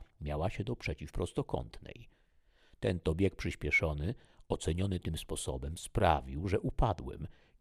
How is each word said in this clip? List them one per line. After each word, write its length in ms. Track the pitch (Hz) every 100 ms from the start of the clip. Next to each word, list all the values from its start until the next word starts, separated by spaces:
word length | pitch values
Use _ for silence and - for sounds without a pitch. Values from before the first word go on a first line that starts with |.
| - -
miała 280 | 73 73 87
się 140 | -
do 120 | 101 120
przeciwprostokątnej. 1300 | - 78 73 - 92 - 131 - - - - - - _ _ _ _ _ _ -
Ten 200 | 107 87
to 160 | 80 80
bieg 200 | 95 -
przyspieszony, 800 | - - 76 - 80 76 80 123 - _ -
oceniony 520 | 87 - 85 98 90
tym 180 | - 80
sposobem, 600 | - 76 - 65 69 85
sprawił, 680 | - - 92 73 65 67 95
że 120 | 98
upadłem, 680 | 127 - 127 - 62 - 82 - _ -